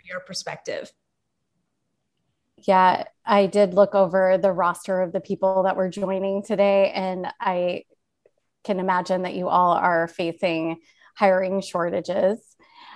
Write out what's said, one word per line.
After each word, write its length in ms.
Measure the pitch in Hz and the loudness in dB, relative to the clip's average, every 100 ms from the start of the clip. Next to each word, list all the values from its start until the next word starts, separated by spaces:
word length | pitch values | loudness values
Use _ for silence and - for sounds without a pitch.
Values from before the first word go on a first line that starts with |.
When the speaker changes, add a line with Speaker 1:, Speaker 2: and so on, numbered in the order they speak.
| 180 | -6
Speaker 1:
your 160 | 185 | -16
perspective. 720 | 185 185 160 - - - - _ _ _ _ _ _ _ _ _ _ _ _ _ _ _ _ _ - | -12 -12 -12 -12 -10 -10 -12 _ _ _ _ _ _ _ _ _ _ _ _ _ _ _ _ _ 2
Speaker 2:
Yeah, 380 | 185 185 - - _ - | 4 4 2 -4 _ 0
I 220 | 202 190 | 2 4
did 260 | 202 196 | 2 2
look 220 | 180 196 202 | 4 4 4
over 420 | 180 190 185 185 | 2 2 2 4
the 160 | 190 | 2
roster 480 | 175 175 175 - 185 | 2 -2 -2 -4 -4
of 100 | 180 | -2
the 80 | 185 | -4
people 440 | - 185 190 190 | -6 -2 0 0
that 120 | 190 190 | 0 0
were 140 | 185 | -4
joining 520 | 190 190 190 196 196 | -4 -6 -4 -4 -6
today, 520 | 196 196 202 196 196 - | -4 0 2 4 2 -2
and 320 | 190 185 180 - | -6 -6 -10 -6
I 420 | 208 180 180 - - _ _ _ _ _ _ _ | -4 -2 -4 -6 -12 _ _ _ _ _ _ _
can 160 | - 185 | -6 -4
imagine 440 | 185 180 175 185 | 0 -2 0 -4
that 100 | 180 | -4
you 160 | 185 180 | -6 0
all 240 | 175 180 | 2 4
are 340 | 175 180 165 165 | 2 2 0 -2
facing 720 | - 165 165 185 160 165 165 _ _ _ - | -6 -8 -4 -4 -2 -4 -8 _ _ _ 0
hiring 440 | 196 185 190 196 | 2 2 0 -4
shortages. 800 | 190 175 170 185 170 190 185 226 _ _ _ - - | -4 -4 -4 -4 -4 0 0 -2 _ _ _ -20 -20